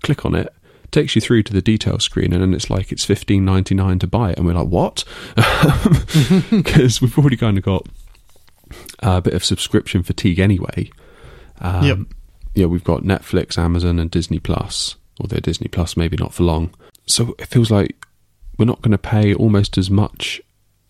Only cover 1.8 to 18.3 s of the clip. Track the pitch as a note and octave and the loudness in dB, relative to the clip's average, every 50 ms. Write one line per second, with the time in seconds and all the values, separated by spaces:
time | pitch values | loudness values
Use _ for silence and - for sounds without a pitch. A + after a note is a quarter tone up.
1.8 | - - - - - - - - F#2 F#2 F2+ F2+ F#2+ F#2 F#2 - - - G#2 G2 | 0 -2 -2 -2 -4 -4 -2 -2 0 0 2 2 2 2 0 0 -2 -4 -4 -4
2.8 | G2 - - - - - G2+ - - - G2+ G2 F#2+ F#2+ F#2+ F#2+ F#2+ - G2 F#2+ | -4 -6 -6 -6 -2 -2 -2 -2 0 0 2 2 2 2 2 2 2 0 0 0
3.8 | F#2+ F#2+ F#2 F2+ - F2+ - A2 A#2+ F#2+ - - F2+ E2+ F2 F2 C#2+ D#2+ F2 F#2 | 2 0 0 0 -2 -2 -2 0 0 0 0 0 0 0 0 0 0 0 0 0
4.8 | D#3+ - - - - - - - - - - - - - - - - C#3+ C3+ - | 0 0 -4 -8 -12 -12 -14 -18 -14 -6 0 0 0 2 2 2 2 2 2 2
5.8 | - G#3+ E3 - - - - D#3 C3 A2+ F3+ F#3+ - - A3+ G3+ D3+ - - D#3+ | 4 4 2 2 2 2 2 2 4 4 2 2 2 2 0 0 2 4 4 4
6.8 | B2+ C3 A2 - C3 A#2+ - D3+ C#3 C#3+ B2+ - A#2 A2 G2+ G2 - G2 F#2+ - | 4 4 2 2 0 0 2 4 2 2 2 2 0 0 0 0 0 0 -2 -2
7.8 | - - - - - - - _ _ _ - - _ - _ _ _ - - - | -4 -8 -20 -20 -20 -20 -20 _ _ _ -20 -20 _ -20 _ _ _ -20 -20 -20
8.8 | - - - - - G2 F#2 F#2 F2 - - F2+ - - G2 - - - - G#2+ | -20 -20 -12 -4 -2 0 0 2 0 0 -2 -2 -2 -2 -4 -4 -4 0 0 -2
9.8 | - - - F#2+ E2+ - - - - F#2 F2 E2+ F#2+ G2+ G2+ F2 - - - F2+ | 0 0 -2 -2 -2 -2 -4 -2 0 0 2 4 2 2 2 0 -2 -4 -6 -6
10.8 | - - - - - - - - - - - - - - - - - F2+ F#2 F#2 | -6 -8 -10 -20 -20 -20 -20 -20 -20 -20 -20 -20 -20 -20 -18 -10 -6 -4 -2 2
11.8 | - - G2 F#2+ G2+ - - - - - _ _ - - - G2+ F#2 E2 F2 F2 | 2 2 2 0 -4 -10 -14 -20 -20 -20 _ _ -12 -4 0 0 2 2 2 0
12.8 | - - E2 - - F#2 F#2+ - - - - F2+ - - - - E2 E2 E2+ F2 | 0 0 0 0 2 0 -2 -2 -2 -2 -2 -2 -2 -2 -2 -2 0 0 0 0
13.8 | E2+ F2 F2 E2+ E2 E2 - E2+ E2+ - E2 D#2+ - - D#2+ - - - - - | 0 0 0 0 -2 -2 -2 -2 -2 -2 -4 -4 -2 -2 -4 -4 -4 -6 -8 -8
14.8 | - - - _ _ _ _ - - - - - - F2+ F2 - - - - F2+ | -8 -8 -10 _ _ _ _ -10 -8 -6 -6 -4 -4 -4 -4 -4 -6 -6 -4 -4
15.8 | F2 - - F2 E2 E2 D#2+ D#2 D#2+ - - - F2+ E2+ D#2+ D#2+ E2 E2 - _ | -4 -2 -2 -2 -2 -2 -2 -4 -4 -4 -2 0 0 0 2 0 -2 -6 -8 _
16.8 | _ - _ _ - - - - A#2+ A#2+ - - - - - B2 A#2 A2 A2 G2+ | _ -20 _ _ -6 -4 -2 -2 -2 -2 -4 -12 -8 0 2 2 4 4 4 2
17.8 | E2+ - - - - _ _ _ _ _ | 2 0 -2 -10 -18 _ _ _ _ _